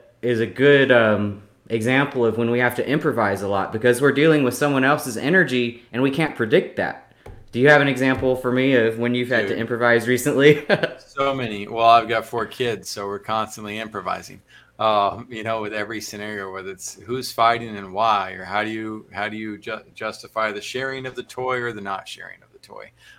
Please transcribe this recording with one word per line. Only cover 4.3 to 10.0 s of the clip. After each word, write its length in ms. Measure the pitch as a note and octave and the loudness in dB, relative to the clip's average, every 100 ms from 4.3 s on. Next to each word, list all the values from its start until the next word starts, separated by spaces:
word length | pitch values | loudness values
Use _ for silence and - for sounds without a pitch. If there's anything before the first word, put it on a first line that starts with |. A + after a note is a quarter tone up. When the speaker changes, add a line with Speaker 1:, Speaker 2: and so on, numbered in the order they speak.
| D3+ | 4
Speaker 1:
with 100 | B2+ | 2
someone 300 | A#2+ D3 C3+ | 0 0 2
else's 320 | C3 D3+ C3 A2 | 2 0 -2 -6
energy 680 | C#3 F#3 D3+ B2+ A#2+ A#2 - | 2 4 4 2 -2 -6 -8
and 80 | A#2 | -2
we 120 | C#3 | 0
can't 240 | C#3 D#3 - | 0 -2 -2
predict 400 | A2 D#3+ - - | 2 2 0 -4
that. 360 | F2 - - _ - - - | -4 -6 -16 _ -20 -20 -10
Do 80 | A#2 | 2
you 100 | C#3 | 6
have 120 | D3 | 6
an 80 | C#3 | 6
example 480 | B2+ C3 B2+ C3 B2+ | 2 0 2 0 0
for 160 | B2+ | 0
me 220 | B2+ C3 B2+ | 0 2 4
of 220 | A2+ A2+ | 2 0
when 160 | A#2+ B2 | -2 -2
you've 140 | B2 | 0
had 180 | A#2+ G2 | 0 0
Speaker 2:
Dude. 0 | |
Speaker 1:
to 80 | - | -4
improvise 500 | A2+ A#2+ A#2+ A#2 | -4 0 4 4